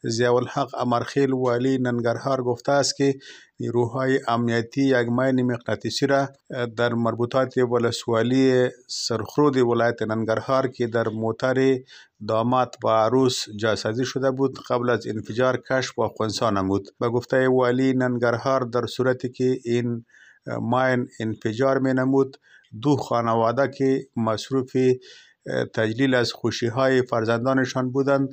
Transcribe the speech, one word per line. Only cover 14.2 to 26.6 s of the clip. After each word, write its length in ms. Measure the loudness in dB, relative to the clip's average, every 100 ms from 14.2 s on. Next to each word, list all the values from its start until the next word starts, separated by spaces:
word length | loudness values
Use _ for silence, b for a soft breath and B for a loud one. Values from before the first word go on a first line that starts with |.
| -2
بود، 280 | 0 -2 -2 -4
قبل 200 | -2 0
از 180 | -2 -2
انفجار 540 | -8 -8 0 0 0 -2
کشف 300 | -4 -2 -4
و 80 | -4
خنثی 380 | -2 -4 0 0
نمود. 420 | 0 0 -2 -4 _
به 100 | -2
گفتهٔ 380 | -2 0 2 4
والی 460 | 4 2 2 0
ننگرهار، 680 | 2 0 0 0 0 0 0
در 240 | 0 -2 -4
صورتی 440 | -2 0 0 -4
که 300 | -2 0 0
این 420 | -2 -2 -2 -6 -10 b b b -8 -6
ماین 460 | 0 0 2 0 -2 -6
انفجار 600 | -6 -4 -4 0 0 2
می 140 | 2
نمود، 440 | 0 2 2 2 -2 b b b -6
دو 140 | 0 0
خانواده 720 | 0 -2 0 2 2 2 -2
که 400 | 0 0 0 -2 -4
مصروف 640 | -2 -2 -2 -4 -2 0 2 2 B B B B -6 -4 -4
تجلیل 420 | -2 -2 0 2 2
از 160 | 0
خوشی‌های 680 | -2 -4 -2